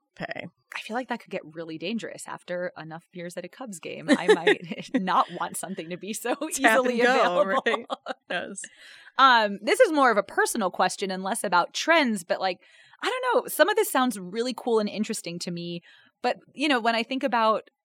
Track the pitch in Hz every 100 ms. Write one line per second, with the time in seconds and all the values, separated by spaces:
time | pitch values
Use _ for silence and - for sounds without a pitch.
0 | _ - - - 175 _ _ - - 226
1 | 262 233 - 190 151 160 165 160 165 226
2 | 170 156 - - - 180 180 - 160 160
3 | _ 180 175 175 180 - 262 175 - -
4 | 160 285 349 427 262 - 170 - - 254
5 | 185 175 - 175 170 185 165 190 160 175
6 | 190 214 233 - 311 311 254 220 254 233
7 | 240 262 185 180 190 - 240 220 - -
8 | - - - 180 - 196 - - - -
9 | - - 262 240 208 196 214 370 453 302
10 | 262 208 196 - 415 240 185 - 185 -
11 | 196 185 190 233 202 175 170 - - 330
12 | 254 208 - 196 190 185 _ _ - -
13 | 349 508 508 403 - - 370 427 415 277
14 | 254 208 180 220 254 - 247 220 208 190
15 | 214 214 175 175 - 170 170 170 - -
16 | _ _ 247 - _ - 302 254 226 226
17 | 226 262 285 240 220 208 - _